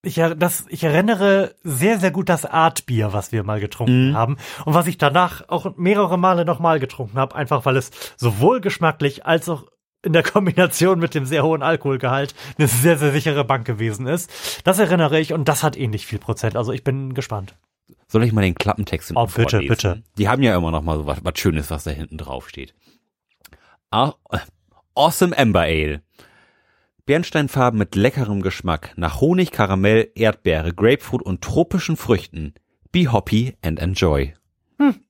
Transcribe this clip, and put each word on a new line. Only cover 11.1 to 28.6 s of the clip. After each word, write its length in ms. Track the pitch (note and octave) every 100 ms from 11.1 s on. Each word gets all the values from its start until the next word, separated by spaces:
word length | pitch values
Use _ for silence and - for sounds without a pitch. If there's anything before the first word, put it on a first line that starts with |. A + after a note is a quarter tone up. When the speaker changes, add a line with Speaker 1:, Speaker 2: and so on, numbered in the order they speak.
| D#3
Speaker 1:
dem 100 | C3
sehr 180 | D3+
hohen 200 | D3+ D#3+
Alkoholgehalt 720 | C#3 D#3 C#3+ C3+ C3 C3+ C#3 - C#3+ -
eine 100 | D3
sehr, 300 | A#2+ D#3 D#3+
sehr 140 | D3
sichere 320 | D3+ D#3 C#3+
Bank 220 | B2 C3 A#2
gewesen 400 | G#2+ A2+ G#2 B2
ist. 540 | E3+ - - - -
Das 140 | - F#3
erinnere 400 | F#3+ F3+ D3 D#3+
ich 140 | D#3
und 160 | D#3+ C#3+
das 140 | C#3+
hat 120 | D#3 -
ähnlich 300 | A#2+ G#2 -
viel 140 | G#2+
Prozent. 360 | - A2 A2+ B2
Also 160 | A#2
ich 120 | B2
bin 300 | C#3 C3+ C3+ B2+
gespannt. 400 | - G#2 G2 _ _ _ _ _ _
Speaker 2:
Soll 160 | A2
ich 80 | A#2
mal 100 | A2
den 140 | F#2+ E2+
Klappentext 540 | G#2+ G#2 G2 D#2+ -
in 80 | A#2+
Speaker 1:
Oh, 40 |
Speaker 2:
Antwort 260 | A#2+ - A2+
Speaker 1:
bitte, 100 | A2
Speaker 2:
lesen? 120 | C#2
Speaker 1:
bitte. 340 | A2+ G2+ F2+ - -
Speaker 2:
Die 120 | G2+
haben 140 | B2+
ja 120 | B2+ F2+
immer 160 | E2
noch 120 | E2
mal 140 | D2+ D#2
so 100 | D2
was, 180 | C#2 D#2+
was 80 | -
Schönes, 340 | F#2+ D#2 D2
was 120 | D2+
da 80 | D#2+
hinten 260 | C#2+ D#2 D2+
drauf 280 | C#2 B1+ -
steht. 280 | - C2 _ _ _ _ _ _ _ - - _ _ _
Ah, 240 | A2 C#3 - _ G2 - _ _ _ _
Awesome 440 | - D#3 - F3+ D#3+
Amber 240 | A#2+ F2+
Ale. 400 | D#2+ D#2+ D2+ D2 _ _ - _ _ _ _ _ _ _ -
Bernsteinfarben 720 | D3+ E3+ D#3+ C#3+ C#3 B2 A2
mit 160 | G2 F#2+
leckerem 460 | A#2 C#3 A2 G2+
Geschmack 500 | F#2 -